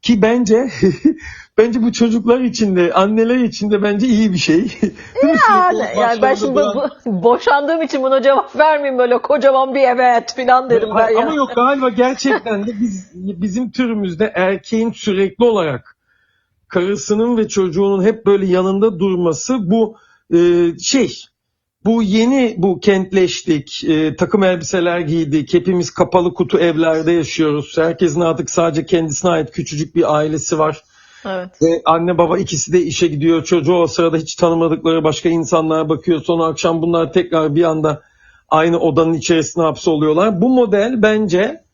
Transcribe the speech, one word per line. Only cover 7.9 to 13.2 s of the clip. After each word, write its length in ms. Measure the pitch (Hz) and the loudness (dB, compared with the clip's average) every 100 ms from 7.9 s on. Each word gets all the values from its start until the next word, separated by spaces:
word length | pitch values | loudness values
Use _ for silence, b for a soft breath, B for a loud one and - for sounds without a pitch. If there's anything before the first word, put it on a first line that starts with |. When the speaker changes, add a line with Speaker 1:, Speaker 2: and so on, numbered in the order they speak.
| 294 | -2
Speaker 2:
buna 200 | 262 269 | 0 2
cevap 340 | 254 277 - - | 2 2 0 2
vermeyeyim, 420 | 302 302 285 254 | 2 2 -2 0
böyle 200 | 247 240 | 2 0
kocaman 560 | - 285 269 262 262 | 0 2 4 2 0
bir 60 | 262 | 2
evet 540 | 262 247 254 240 240 - | 2 4 2 2 -2 -6
falan 340 | 254 254 262 | 2 2 4
derim 180 | 233 214 | 0 2
ben 260 | 214 226 | 0 2
Speaker 1:
Ama 160 | 220 269 | 2 0
Speaker 2:
ya. 40 | |
Speaker 1:
yok, 160 | 302 269 | -2 -2
galiba 340 | 240 247 285 262 | 0 0 2 -2
gerçekten 760 | 208 247 262 277 403 - 202 208 | 0 0 0 -2 -2 -2 -4 -4
de 140 | 208 | -4
biz, 300 | 233 190 185 | -4 -4 -12
bizim 560 | 180 | -12